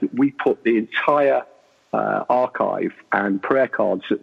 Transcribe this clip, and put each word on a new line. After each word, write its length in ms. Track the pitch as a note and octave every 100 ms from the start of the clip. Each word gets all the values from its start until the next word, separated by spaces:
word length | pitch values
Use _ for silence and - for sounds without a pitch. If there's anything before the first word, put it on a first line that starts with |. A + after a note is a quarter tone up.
that 120 | -
we 180 | A#2+ C#3
put 320 | - C3+ -
the 140 | A2+ A#2
entire, 680 | - - - D3 C#3 C3 - - _ _ _
uh, 300 | A2 G#2+ G2+ -
archive 640 | B2 B2+ - G2+ F#2+ F#2 - -
and 300 | G2 G2+ G2
prayer 240 | - C3+ C3
cards 360 | - G2+ F#2 -
so, 100 | -